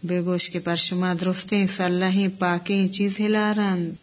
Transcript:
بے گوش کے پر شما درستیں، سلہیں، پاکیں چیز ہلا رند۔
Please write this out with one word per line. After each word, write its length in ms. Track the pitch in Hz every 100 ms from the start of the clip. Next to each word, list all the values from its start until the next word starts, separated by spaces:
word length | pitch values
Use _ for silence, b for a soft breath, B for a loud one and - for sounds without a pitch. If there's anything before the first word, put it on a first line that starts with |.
بے 180 | 170 180
گوش 280 | 175 180 -
کے 100 | 175
پر 160 | 175 170
شما 380 | - 180 185 175
درستیں، 480 | 180 185 - 208 190
سلہیں، 600 | - 180 180 185 190 190 190
پاکیں 480 | 180 175 175 196 190
چیز 320 | 190 202 190
ہلا 340 | 208 214 214 214
رند۔ 340 | 202 185 170 165